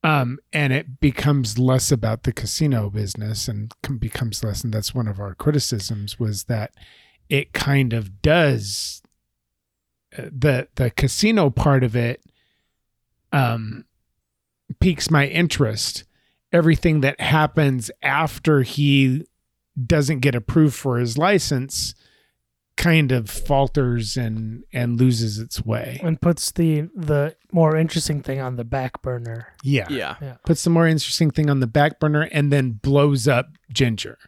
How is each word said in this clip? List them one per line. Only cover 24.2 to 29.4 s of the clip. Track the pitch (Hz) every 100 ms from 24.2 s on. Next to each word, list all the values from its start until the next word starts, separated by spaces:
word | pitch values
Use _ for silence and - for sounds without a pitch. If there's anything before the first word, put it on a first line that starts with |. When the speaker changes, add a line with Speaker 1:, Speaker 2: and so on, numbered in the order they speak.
| 117 110 110 113 -
Speaker 1:
and | 127 120 117
loses | 127 117 113 104
its | 113 -
way. | 113 110 117 123
Speaker 2:
And | 170 160
puts | 170 165 -
the, | - 165 151 156
the | 220 156 147 143 - _
more | 175 160 160
interesting | 160 170 - 147
thing | 131 135
on | 127 123
the |
back | 117 135 127 -
burner. | 131 123 117 117